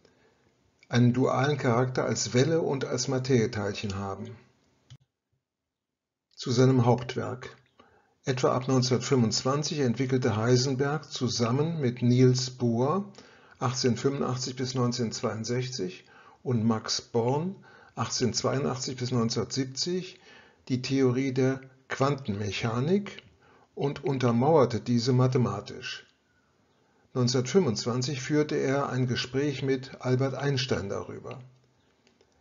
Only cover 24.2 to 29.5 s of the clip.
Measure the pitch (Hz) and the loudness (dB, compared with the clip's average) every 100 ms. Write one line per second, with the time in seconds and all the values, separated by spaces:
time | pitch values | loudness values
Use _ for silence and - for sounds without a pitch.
24.2 | 131 117 139 160 120 107 110 120 120 127 | 2 4 6 6 4 2 0 0 2 4
25.2 | 127 127 113 98 - - - - - _ | 4 2 0 -2 -8 -12 -12 -14 -16 _
26.2 | _ _ _ _ _ _ _ _ _ 131 | _ _ _ _ _ _ _ _ _ -2
27.2 | 123 131 131 196 160 101 - 120 127 131 | 0 0 2 2 2 0 -2 -2 -2 -4
28.2 | - 151 147 147 139 139 139 127 123 117 | 0 0 2 0 0 0 -2 -2 -2 -2
29.2 | - 131 147 | -4 -2 -2